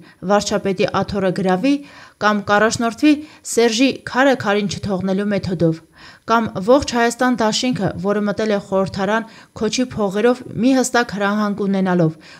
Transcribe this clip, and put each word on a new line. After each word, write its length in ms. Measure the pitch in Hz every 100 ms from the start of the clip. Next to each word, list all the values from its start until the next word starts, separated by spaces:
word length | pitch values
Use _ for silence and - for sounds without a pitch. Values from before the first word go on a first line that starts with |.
| - _
վարչապետի 680 | 180 202 208 208 196 190 196
աթոռը 440 | 190 190 202 190
գրավի, 400 | 185 185 185 269 285 - - -
կամ 240 | - 208 208
կառաջնորդվի 720 | 202 208 220 220 233 214 302 294 - -
Սերժի 500 | - - 233 220 262 -
քարը 340 | - 247 277 277
քարին 340 | 214 208 202
չթողնելու 540 | - 202 185 190 190 208
մեթոդով, 540 | 196 180 165 165 160 - - - -
կամ 260 | - 233 220 190
ողջ 320 | 190 277 294 240
Հայաստան 400 | 233 240 254 226
դաշինքը, 540 | 220 214 254 254 185 175
որը 240 | 190 208
մտել 280 | 208 202 214
է 80 | 202
խորհրդարան 640 | - 190 190 208 196 220 214 - -
Քոչի 360 | - 214 254 254
փողերով 540 | - 202 202 240 247 -
մի 200 | - 247
հստակ 400 | 262 247 240 240
հրահանգ 520 | 196 202 208 208 202 196
ունենալով, 500 | 196 190 175 160 160 -